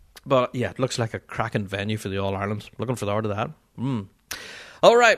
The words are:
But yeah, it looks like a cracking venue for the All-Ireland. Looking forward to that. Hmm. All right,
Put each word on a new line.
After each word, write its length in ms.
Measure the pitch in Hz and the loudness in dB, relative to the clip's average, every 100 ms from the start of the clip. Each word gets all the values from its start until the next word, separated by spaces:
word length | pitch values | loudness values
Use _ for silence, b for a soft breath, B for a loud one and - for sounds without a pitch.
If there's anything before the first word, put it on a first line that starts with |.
| _ - - | _ -14 0
But 280 | 135 123 | 2 2
yeah, 180 | 127 104 | -2 -6
it 80 | - | -2
looks 200 | 127 - | -4 -2
like 140 | 113 | -4
a 60 | 101 | -6
cracking 460 | - - 110 117 95 | -8 -6 -4 -4 -4
venue 300 | 98 104 107 | -4 -4 -4
for 140 | 101 | -4
the 80 | 98 | -4
All-Ireland. 520 | 98 98 101 107 - - | -4 -2 -4 -4 -8 -8
Looking 200 | 113 117 | -6 -4
forward 240 | 101 104 | -2 -2
to 80 | 110 | -2
that. 220 | 101 139 - _ - | -4 -6 -8 _ -8
Hmm. 260 | 127 117 98 _ - B B B B B | -4 -4 -6 _ -16 B B B B B
All 140 | 202 233 | 6 8
right, 200 | 233 | 6